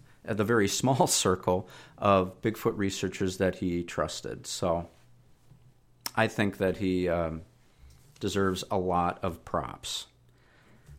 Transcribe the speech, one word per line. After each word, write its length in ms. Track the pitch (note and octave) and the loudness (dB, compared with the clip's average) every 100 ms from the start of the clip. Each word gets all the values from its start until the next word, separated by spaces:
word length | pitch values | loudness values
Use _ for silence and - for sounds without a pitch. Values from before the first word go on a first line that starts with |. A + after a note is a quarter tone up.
| - - - | -20 -18 -6
uh, 60 | |
the 100 | G#2 | -2
very 240 | G#2 A#2+ G2 | 4 4 4
small 380 | - C3 C3 E3+ | 2 2 4 4
<laughs> 0 | |
circle 640 | - G2 F#2 - F2+ - - - - | 4 2 2 2 0 -2 -18 -20 -2
of 440 | G2+ G2 F#2 - | 4 4 4 -2
Bigfoot 340 | A2+ A2 A#2 G#2 | -4 -2 -2 0
researchers 640 | G2 - F#2+ - F#2+ - | -2 -2 -4 -2 -2 2
that 180 | F#2 F2 | 0 0
he 260 | F2+ F2 | -2 -2
trusted. 640 | E2+ - D#2 - - B1+ - | -4 -4 -4 -4 -10 -10 -10
So 420 | - F#2 E2+ E2+ - - - _ _ - - - _ _ _ - - | -4 0 0 -4 -16 -20 -20 _ _ -20 -20 -20 _ _ _ -6 0
I 100 | A2+ | 0
think 320 | - G2+ F#2+ | 2 -2 0
that 180 | F#2+ F2+ | -2 0
he, 300 | F#2+ F#2 F2+ | 0 0 0
um, 340 | E2+ D#2+ D#2+ - _ _ _ - - - - | 0 -2 -6 -12 _ _ _ -20 -20 -20 -6
deserves 440 | G2+ G2 F#2+ F#2 - | -2 0 0 0 -2
a 60 | G2+ | -2
lot 400 | F2+ F2 F2 - | 0 2 0 -2
of 220 | F#2 E2 | -6 -8
props. 640 | - E2 - - - - - _ _ _ _ _ _ - - | -6 -6 -6 -10 -10 -10 -10 _ _ _ _ _ _ -20 -20